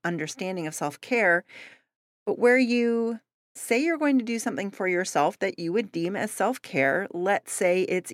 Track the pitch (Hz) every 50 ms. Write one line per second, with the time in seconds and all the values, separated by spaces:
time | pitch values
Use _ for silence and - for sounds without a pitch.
0 | - 170 175 156 156 160 - - 196 185 185 180 160 156 156 - 160 147 143 -
1 | - - 254 233 208 175 170 175 - _ - - - - - - _ _ _ _
2 | _ _ _ _ _ 208 - - 226 240 247 262 254 233 240 240 233 233 233 233
3 | 226 226 233 226 - _ _ _ _ _ - - - - 233 247 302 339 330 302
4 | 311 285 269 254 220 240 233 226 - 247 - - 196 196 - - 196 185 180 175
5 | 185 - - 147 143 165 - - 196 196 175 - 170 165 175 233 226 196 - 170
6 | 165 175 202 - - 214 - - 190 220 262 - - - - 139 135 139 139 175
7 | 196 - - 175 180 196 202 - - - - - 196 180 180 185 - - 180 185
8 | - -